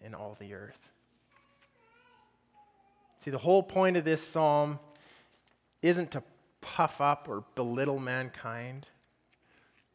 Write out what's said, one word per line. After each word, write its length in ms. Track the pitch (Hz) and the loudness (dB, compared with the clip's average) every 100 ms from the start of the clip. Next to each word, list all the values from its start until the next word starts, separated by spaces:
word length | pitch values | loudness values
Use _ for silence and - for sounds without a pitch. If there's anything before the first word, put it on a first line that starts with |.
in 100 | 110 | -16
all 220 | 110 104 104 | -12 -12 -14
the 160 | 101 | -14
earth." 340 | 98 104 - - _ _ _ _ _ 554 571 554 539 453 480 494 480 _ 855 _ _ _ _ _ _ _ _ | -14 -16 -20 -20 _ _ _ _ _ _ _ _ _ _ _ _ _ _ _ _ _ _ _ _ _ _ _
See, 140 | 143 | -8
the 60 | 135 | -2
whole 260 | 160 190 | 4 4
point 320 | 190 190 185 175 | 4 2 4 4
of 80 | |
this 200 | 160 156 | 2 0
psalm 540 | - 160 156 147 147 147 - - - - _ _ _ _ _ _ | 0 2 4 4 2 -2 -12 -20 -20 -20 _ _ _ _ _ _
isn't 300 | 165 175 165 | 2 2 0
to 100 | 135 - _ _ _ | -6 -10 _ _ _
puff 400 | - - 160 - | -6 0 0 2
up 280 | 143 143 - | 2 2 -2
or 160 | 101 - - | -8 -6 -6
belittle 420 | 120 120 143 139 | -2 0 0 0
mankind, 880 | 127 127 127 - 120 117 123 131 143 _ _ _ _ _ _ _ _ _ _ | -2 -4 -6 -10 -10 -10 -10 -12 -16 _ _ _ _ _ _ _ _ _ _